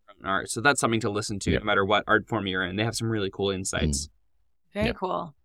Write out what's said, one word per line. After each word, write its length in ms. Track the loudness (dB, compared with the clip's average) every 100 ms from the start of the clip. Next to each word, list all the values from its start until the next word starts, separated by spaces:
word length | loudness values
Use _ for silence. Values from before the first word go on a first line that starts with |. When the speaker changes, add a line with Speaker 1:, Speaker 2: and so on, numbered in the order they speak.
| -20
Speaker 1:
their 100 | -10 -4
own 20 |
art. 200 | -2 -2
So 100 | 2
that's 200 | 4 4
something 200 | 2 0
to 100 | 0
listen 280 | -2 -4 -4
to 100 | 0
Speaker 2:
Yep. 100 | 0
Speaker 1:
no 40 | 2
matter 180 | 2
what 200 | 4 2 4
art 220 | 2 2
form 180 | -2 -2
you're 180 | -2
in. 120 | -2 -2
They 80 |
have 120 | -2 -2
some 120 | -2
really 220 | 0 -2
cool 180 | 0 -2
insights. 560 | -2 -2 0 0 -2 -6
Speaker 2:
Mm. 40 | _ _ _ _ _ _
Speaker 3:
Very 120 | -2 -2
Speaker 2:
Yep. 100 | -2
Speaker 3:
cool. 380 | -4 -4 -6 -12